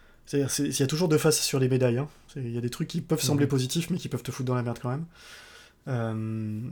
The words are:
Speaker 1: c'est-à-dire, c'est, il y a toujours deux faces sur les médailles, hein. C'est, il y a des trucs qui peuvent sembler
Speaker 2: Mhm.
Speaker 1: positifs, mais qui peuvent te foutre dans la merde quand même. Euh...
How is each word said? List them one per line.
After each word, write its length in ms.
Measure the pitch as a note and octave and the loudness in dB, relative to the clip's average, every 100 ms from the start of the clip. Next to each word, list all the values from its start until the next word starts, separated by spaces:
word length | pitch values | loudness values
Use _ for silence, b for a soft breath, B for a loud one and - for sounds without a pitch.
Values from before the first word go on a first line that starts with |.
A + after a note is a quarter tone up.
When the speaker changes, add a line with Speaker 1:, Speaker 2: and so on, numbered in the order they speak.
| b b - | b b -2
Speaker 1:
c'est-à-dire, 240 | C#3+ C3+ | 0 0
c'est, 120 | - C#3+ | 0 0
il 120 | C#3 | 0
y 40 | |
a 40 | C3+ | 0
toujours 200 | D#3 F3 | 2 4
deux 100 | D#3 | 6
faces 220 | D#3 D3 | 6 4
sur 180 | - C#3 | 2 2
les 100 | C3 | 4
médailles, 300 | C3 B2+ A#2+ | 4 4 2
hein. 100 | D3 b b | -2 b b
C'est, 140 | C#3+ | -8
il 100 | A#2+ | -6
y 60 | A#2 | -4
a 40 | |
des 80 | A#2+ | -4
trucs 200 | - E3 | -4 -4
qui 100 | E3+ | -4
peuvent 200 | - D#3+ | -2 0
sembler 240 | C3+ C#3+ C#3 | 2 2 4
Speaker 2:
Mhm. 60 | |
Speaker 1:
positifs, 380 | C#3 B2+ E3+ E3 | 2 0 -2 -2
mais 80 | F3+ | -4
qui 120 | - | -4
peuvent 140 | B2+ | -6
te 80 | - | -6
foutre 160 | B2+ C3 | -4 -2
dans 80 | B2 | 0
la 80 | |
merde 160 | A#2+ A#2 | -2 -4
quand 80 | B2+ | -4
même. 160 | C3+ E3 B B B B B B B - | -4 -6 B B B B B B B -6
Euh... 720 | A#2+ A2+ A2 A2 A2 G#2+ G#2+ B2+ | -2 -2 -2 -4 -4 -4 -4 -8